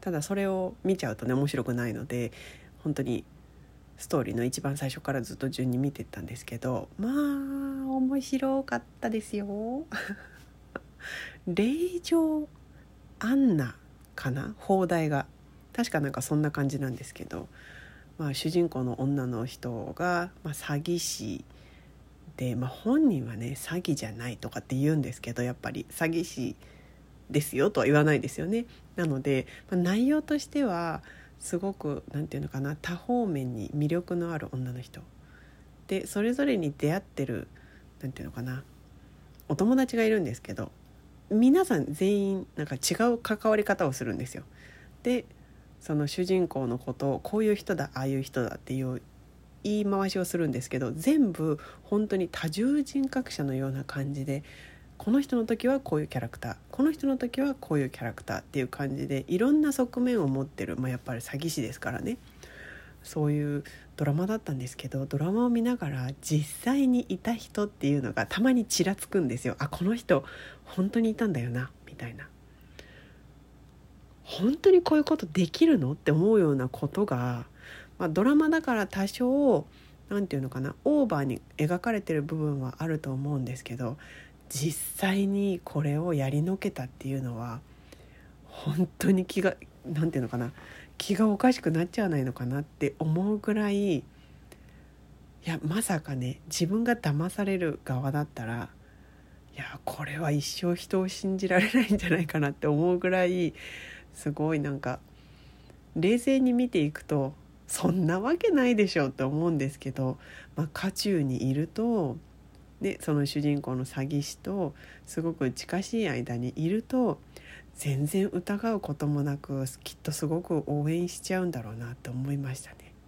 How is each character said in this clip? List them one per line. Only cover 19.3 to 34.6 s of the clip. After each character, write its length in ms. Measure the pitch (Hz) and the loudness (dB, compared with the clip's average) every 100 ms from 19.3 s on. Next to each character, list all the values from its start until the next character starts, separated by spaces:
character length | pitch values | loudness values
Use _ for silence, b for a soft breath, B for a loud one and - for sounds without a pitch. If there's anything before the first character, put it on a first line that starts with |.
| 120 127 | -4 -6
人 480 | - 123 117 - - | -6 -8 -6 -8 -4
が、 360 | 175 175 180 - | 0 0 -2 -8
ま 80 | 165 | -8
あ、 20 | |
詐 300 | 147 - 147 | -8 -4 -4
欺 160 | 160 175 | -2 -2
師 460 | - - 107 87 - B B B B B - - - - | -2 -6 -6 -8 -10 B B B B B -20 -20 -20 -6
で、 180 | 127 120 | -4 -2
ま 120 | 127 | -4
あ、 20 | |
本 380 | - 214 277 311 | -4 0 4 6
人 180 | 165 117 | 4 -2
は 120 | 107 | -6
ね、 160 | 120 139 | -8 -8
詐 240 | - 165 | -6 -4
欺 140 | 180 143 | -2 -2
じ 100 | 110 | -2
ゃ 60 | |
な 180 | 107 120 | -8 -8
い 60 | 113 | -8
と 140 | 117 | -8
か 100 | - | -10
っ 20 | |
て 140 | - 131 | -4 0
言 160 | 143 | 2
う 40 | 156 | 2
ん 40 | |
で 100 | 135 | 0
す 80 | - | -6
け 100 | - | -8
ど、 100 | 117 | -4
や 120 | 123 | -4
っ 20 | 120 | -4
ぱ 160 | - | -8
り 140 | 127 - | -8 -10
詐 200 | - 165 | -2 0
欺 160 | 165 175 | 0 -2
師 320 | - 120 - B B B B B - - | -4 -6 -8 B B B B B -20 -2
で 100 | - | -2
す 160 | - 123 | 0 2
よ 160 | 165 | 2
と 80 | 208 | 4
は 60 | 120 | 6
言 100 | 147 | 6
わ 80 | |
な 100 | 151 | 6
い 60 | 143 | 4
で 80 | 131 | 0
す 140 | - | -6
よ 40 | 160 | -2
ね。 200 | 226 240 B - - | -2 -4 B -14 -4
な 80 | 170 | 0
の 160 | 135 | 0
で、 260 | 131 135 - B B | 2 0 0 B B
ま 80 | 185 | 0
あ、 40 | |
内 240 | 175 202 254 | 2 2 2
容 160 | 302 | 2
と 160 | 302 294 | 0 -4
し 80 | - | -2
て 200 | 294 262 | -2 0
は 360 | 175 170 160 B B B B | 0 -2 -6 B B B B
す 180 | - 175 | -6 -4
ご 160 | 196 | -4
く、 300 | 196 156 143 - | -4 -6 -6 -6
な 80 | 147 | -6
ん 80 | 151 | -6
て 80 | 143 | -6
い 60 | |
う 20 | |
の 60 | 147 | -6
か 100 | 131 | -4
な、 160 | 139 151 | -6 -6
多 180 | - | -6
方 320 | 175 - 247 226 | -8 -2 0 0
面 280 | 147 127 | -2 -4
に 180 | 113 101 | -6 -6
魅 140 | 147 147 | -2 0
力 300 | 170 175 175 | 0 -2 -4
の 160 | 170 | -4
あ 40 | 160 | -6
る 120 | - | -6
女 220 | 127 | -6